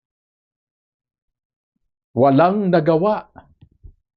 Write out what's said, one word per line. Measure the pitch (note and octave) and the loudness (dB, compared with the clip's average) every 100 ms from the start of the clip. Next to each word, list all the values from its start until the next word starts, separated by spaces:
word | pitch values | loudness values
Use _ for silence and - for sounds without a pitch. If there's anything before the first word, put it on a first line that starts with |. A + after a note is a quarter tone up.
| _ _ _ _ _ _ _ _ _ _ _ _ _ _ _ _ _ _ _ _ _ | _ _ _ _ _ _ _ _ _ _ _ _ _ _ _ _ _ _ _ _ _
walang | A#2 C#3 C3+ E3+ G#3 F#3+ | 0 2 4 2 0 -2
nagawa | F3 D#3+ D#3+ G#3 G3+ - - - _ - _ - - _ | 0 0 0 -2 -4 -10 -20 -20 _ -20 _ -20 -20 _